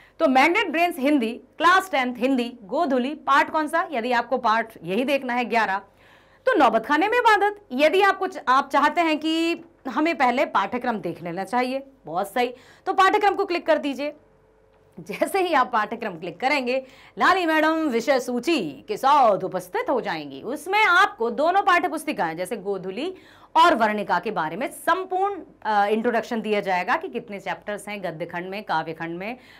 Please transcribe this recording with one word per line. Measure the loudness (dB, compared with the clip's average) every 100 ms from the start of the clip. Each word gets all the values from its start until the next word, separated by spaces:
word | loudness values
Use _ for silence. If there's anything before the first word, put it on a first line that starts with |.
| -16 0
तो | 4
मैग्नेट | 6 4 4 0
ब्रेन्स | 0 0 0
हिंदी, | 2 2 0 -4 -14 2
क्लास | 4 4 2
टेंथ | -2 -2 -2
हिंदी, | 0 0 -2 -6
गोधुली, | -6 -2 0 0 -2
पार्ट | -4 2 2 2
कौन | -2 -2
सा? | -2 -2
यदि | -4 -2
आपको | -2 -2 -2
पार्ट | 0 0 -2 -10
यही | -6 -2
देखना | 0 -2 -2
है | -4
ग्यारह, | -2 0 0 -4 -8 _ _ _ _ _ 0
तो | 4
नौबत | 4 4 0
खाने | 0 2
में | 4
इबादत। | 6 6 2 -2 -8
यदि | 2 4 4
आप | 4 2
कुछ, | -4 -6 2
आप | 2 2
चाहते | 2 2 2
हैं | 0 0
कि | 0 0 0 -4 -8 _ -6
हमें | -2 0 2
पहले | 2 2
पाठ्यक्रम | 0 0 -2 -4 -4 -4
देख | -6 -8
लेना | -8 -8
चाहिए, | -4 -2 -2 -4 -8 _
बहुत | -8 -6 -4
सही, | -2 -2 -4 -20 -12 -4
तो |
पाठ्यक्रम | 2 4 4 2
को | 2
क्लिक | -2 -2 0
कर | 0
दीजिए। | 0 -6 -8 -10 _ _ _ _ _ _ _ -20
जैसे | -12 -4 -2 0
ही | 2
आप | 2 2
पाठ्यक्रम | 0 -2 -6 -8 -8
क्लिक | -12 -4
करेंगे, | -2 0 -2 -4 -6 -20 -14 0
लाली | 2 2 2
मैडम | 2 2
विषय | 0 0 0 2 0
सूची | 0 -4 0 0 -2 -8 -10
के | 0
साथ | 4 6 6 4
उपस्थित | 0 -6 -4 -4 -2
हो | -2
जाएंगी। | -2 -6 -8 -12
उसमें | -10 -8 -2 2
आपको | 4 4 2 0 -4
दोनों | 0 2 2
पाठ्य | 4 2 2
पुस्तिकाएं | -4 -6 -4 -4 -4
जैसे | -6 -6
गोधुली | -6 -6 -6 -8 -8 -10 -18 -20 -2 4
और | 6
वर्णिका | 6 2 0 0 -2
के | -2
बारे | -4 -4 -4
में | -8
संपूर्ण, | -4 -2 -2 0 -2 -2 -4 -14 -10
अ, | -2 2 2
इंट्रोडक्शन | 2 0 -2 -2 -6
दिया | -2 -2
जाएगा | 0 -2 0 -4
कि | -4
कितने | -10 -10 -12
चैप्टर्स | -10 -10 -8 -10 -10
हैं | -10
गद्य | -8 -8 -8
खंड | -8 -8
में, | -10
काव्य | -4 -4 -4
खंड | -8 -10 -8
में, | -10 -12 -18